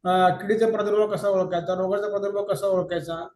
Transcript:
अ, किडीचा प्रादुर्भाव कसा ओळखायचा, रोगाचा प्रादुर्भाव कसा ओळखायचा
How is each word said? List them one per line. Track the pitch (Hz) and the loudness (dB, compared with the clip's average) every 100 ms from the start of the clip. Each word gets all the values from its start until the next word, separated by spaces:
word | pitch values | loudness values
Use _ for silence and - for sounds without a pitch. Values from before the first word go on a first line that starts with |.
अ, | 185 185 185 | 2 4 4
किडीचा | 139 - 220 220 | 2 0 2 2
प्रादुर्भाव | 214 208 208 214 | 2 0 2 2
कसा | 196 202 | 0 0
ओळखायचा, | 190 170 170 165 | 0 0 -2 -2
रोगाचा | 185 185 202 208 | -2 0 0 -2
प्रादुर्भाव | 202 196 202 | -2 -2 -4
कसा | 202 190 196 | -4 -2 0
ओळखायचा | 185 170 170 151 165 165 | 0 0 -6 -6 -10 -10